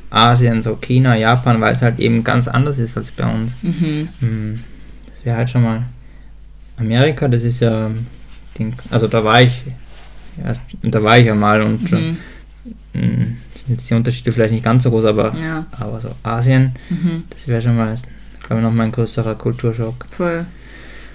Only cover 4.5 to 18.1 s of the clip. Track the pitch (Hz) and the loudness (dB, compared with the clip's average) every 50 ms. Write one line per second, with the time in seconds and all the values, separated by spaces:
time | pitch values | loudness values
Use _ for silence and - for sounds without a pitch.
4.5 | 110 117 120 - - - - - - - - - - - - 123 117 113 117 123 | -8 -8 -12 -14 -16 -18 -18 -18 -18 -20 -20 -20 -16 -10 -4 -4 -2 -2 -2 0
5.5 | - 123 117 113 113 113 123 123 - - - - - - - - - - - - | 2 2 2 2 2 -2 -4 -6 -8 -14 -20 -20 -20 -20 -20 -20 -20 -20 -20 -20
6.5 | - - - - - - 113 110 113 123 139 160 143 - 151 135 123 117 113 120 | -20 -20 -20 -16 -8 -6 -2 0 2 4 4 2 2 0 0 2 2 2 0 0
7.5 | 120 - 117 117 110 110 110 110 110 113 120 120 - - - - - - - - | -2 2 2 2 2 0 -2 -4 -4 -6 -8 -10 -12 -18 -18 -18 -18 -20 -20 -14
8.5 | - - 110 113 123 - - - - 117 113 104 117 113 107 107 110 123 127 123 | -8 -8 -6 -6 -6 -8 -8 -2 0 0 2 2 2 2 2 4 6 6 6 6
9.5 | 123 - - - 127 - - - - - - - - - - - - - - - | 4 0 -6 -12 -14 -14 -16 -18 -20 -20 -20 -20 -18 -18 -18 -16 -14 -10 -6 -6
10.5 | 120 - - - - - - 113 110 107 107 107 117 123 127 113 107 104 104 104 | -6 -6 -8 -14 -12 -6 -4 0 0 2 4 6 8 8 8 6 6 4 4 4
11.5 | 107 110 107 110 110 110 - 165 175 165 165 165 165 175 - - - - - - | 4 4 4 2 0 0 -2 0 0 0 0 0 -4 -6 -8 -12 -18 -20 -20 -20
12.5 | - - - 240 226 - - - - - 120 120 - 123 120 120 120 - - - | -20 -20 -18 -18 -18 -18 -16 -10 -6 -2 0 0 0 0 -2 -2 -4 -8 -12 -16
13.5 | - - - 131 120 120 - - 117 113 117 120 120 - - 120 110 120 110 107 | -18 -12 -6 -4 -4 -4 -2 0 0 0 2 0 -2 -2 -2 -2 0 2 2 2
14.5 | 113 113 117 110 117 131 123 123 113 113 110 110 107 107 104 110 113 - 160 160 | 2 0 0 2 4 4 4 4 2 2 2 2 2 2 2 0 0 -4 -6 -6
15.5 | 160 156 160 - - - 113 107 117 113 117 113 - - - 110 113 120 120 127 | -6 -6 -8 -10 -10 -8 -8 -8 -8 -8 -8 -10 -10 -8 -6 -4 -2 0 2 4
16.5 | 131 131 131 131 127 - - - 175 151 165 175 165 165 165 - - - - 139 | 4 4 4 2 0 -6 -8 -6 -6 -2 -2 -2 -2 -4 -8 -10 -14 -12 -6 -4
17.5 | 120 117 113 120 117 113 113 110 110 123 123 - | -2 0 2 2 2 2 0 -2 -4 -6 -10 -14